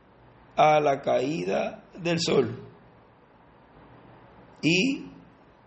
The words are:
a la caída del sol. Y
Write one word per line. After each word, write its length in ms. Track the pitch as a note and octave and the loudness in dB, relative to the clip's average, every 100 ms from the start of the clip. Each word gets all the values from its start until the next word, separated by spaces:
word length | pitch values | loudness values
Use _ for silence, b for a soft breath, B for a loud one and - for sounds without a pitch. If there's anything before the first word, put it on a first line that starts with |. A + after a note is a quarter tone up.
| _ _ - - - - | _ _ -20 -20 -6 2
a 240 | D3+ D3+ | 4 6
la 200 | D3 C#3 | 2 0
caída 840 | C3+ B2 C3+ E3+ F3+ F#3+ A3 - - - | 0 0 0 -4 -4 -4 -4 -8 -18 -8
del 220 | E3+ E3 | -4 -2
sol. 400 | - C#3+ A2+ A2+ - - - - - _ _ - - - - - - - - - - - - - | 0 0 0 -4 -16 -20 -20 -20 -20 _ _ -20 -20 -20 -20 -20 -20 -20 -20 -20 -20 -20 -20 -6
Y 460 | D#3 F#3 C4 D4+ - - - - - - | 0 0 0 -4 -10 -20 -20 -20 -20 -12